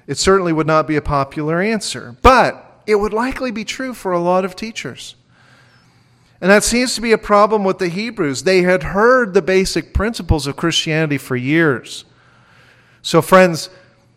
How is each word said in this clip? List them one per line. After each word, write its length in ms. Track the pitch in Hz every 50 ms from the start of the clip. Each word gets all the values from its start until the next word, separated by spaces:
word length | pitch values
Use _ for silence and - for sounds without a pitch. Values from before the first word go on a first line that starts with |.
| _
It 120 | - 139 -
certainly 340 | - 190 190 196 180 175 160
would 140 | 151 156
not 200 | 151 156 156 151
be 100 | 156 156
a 40 | 147
popular 580 | - - 147 139 139 - - 160 151 151 165 170
answer, 600 | 190 214 226 208 - - - 123 101 120 120 -
but 600 | - 240 262 240 190 135 - - - - _ _ _
it 100 | - 214
would 180 | 202 202 214 202
likely 360 | 214 240 262 262 - 262 254
be 140 | 208 220 220
true 300 | - - - 262 262 240
for 180 | - - 190 180
a 60 | 170
lot 260 | 175 175 180 185 190
of 100 | 190 -
teachers. 640 | - 220 220 226 - - 135 117 - - - - _ _ _ _ _ _ _ _ _ _ _ _ _ _ _ _ _ _ _ _ _ _ _ _ _
And 120 | 180 180
that 140 | 202 214 -
seems 300 | - 226 240 254 240 -
to 40 | 202
be 120 | 220 240 220
a 60 | -
problem 460 | - - 208 202 208 214 220 214 196
with 140 | 190 185 185
the 100 | 190 175
Hebrews. 540 | 165 196 220 240 226 - 170 143 135 117 131
They 180 | 185 190 185
had 220 | 175 180 185 180 170
heard 500 | 156 165 196 214 240 262 254 240 196 180
the 80 | 196
basic 540 | 160 180 190 190 190 185 - 175 147 - -
principles 520 | - 147 226 233 - 180 165 160 156 131
of 80 | 143 135
Christianity 600 | - - 170 147 - - 165 151 156 160 147 143
for 180 | 131 - - 131
years. 720 | 123 123 135 151 165 165 151 131 110 - - - - - _ _ _ _ _ _ _ _ _ _ _ _ _ _ _ _ _ _ _
So 220 | - - - 165 -
friends, 480 | - 185 185 185 180 165 143 - - - - _ _ _ _ _ _ _